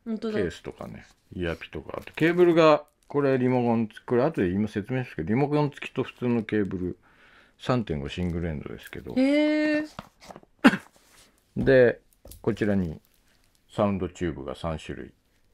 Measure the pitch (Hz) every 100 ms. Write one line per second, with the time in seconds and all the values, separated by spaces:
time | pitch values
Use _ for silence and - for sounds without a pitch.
0 | 233 220 226 165 87 - - - - -
1 | - _ - 92 85 80 - 80 - -
2 | - - 156 175 175 165 160 151 - _
3 | - 143 139 135 123 127 120 117 110 -
4 | - 120 135 - 92 95 107 107 95 131
5 | 123 - 80 120 143 147 147 - - -
6 | 113 - 123 120 101 107 92 95 90 -
7 | _ _ - - _ _ - 127 104 76
8 | 69 - 90 82 85 76 - 55 - -
9 | - - 269 294 302 302 302 302 311 -
10 | - _ - - - _ - - - _
11 | _ _ - _ _ - 123 131 120 -
12 | _ _ - - - 107 104 98 85 -
13 | _ _ _ _ _ _ _ - 104 98
14 | 87 - 85 71 67 65 82 80 - 67
15 | 62 _ _ _ _